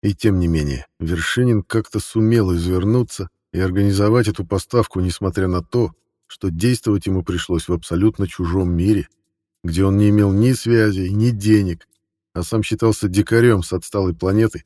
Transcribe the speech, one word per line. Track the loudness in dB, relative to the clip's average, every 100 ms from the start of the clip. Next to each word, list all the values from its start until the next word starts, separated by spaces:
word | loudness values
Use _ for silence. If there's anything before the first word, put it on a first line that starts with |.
И | -2 0
тем | 0 2
не | 0
менее, | 0 -2 -6 -12 _
Вершинин | -6 -4 -2 0 2 0
как-то | 0 -4 -2 -8
сумел | -4 0 2 2 2 0
извернуться | 0 0 0 0 -2 -8 -14 _ _
и | -4
организовать | -2 0 0 2 2 2 0
эту | -4 -4
поставку, | -4 0 -2 0 -2
несмотря | -4 -2 -4 -2 -2
на | -2
то, | -2 -2 -2 -6 _ _ _
что | -8 -6
действовать | -2 0 0 0 -2 0
ему | -4
пришлось | -2 -6 -2 -4 -2
в |
абсолютно | -6 -2 0 0 0 -6
чужом | -4 -4 -2 0
мире, | 0 2 0 -2 _ _ _ _ _
где | -6 0 2
он | 4
не | 4
имел | 4 4
ни | 2 2
связей, | 0 2 2 2 0 -2
ни | 0 0
денег, | 0 2 4 2 -6 _ _ _ _ _
а | -8
сам | -4 -2
считался | -2 0 0 0 0
дикарём | 0 2 4 4 2
с | 0
отсталой | -6 -6 -4 -2 -2
планеты | 0 2 0 -2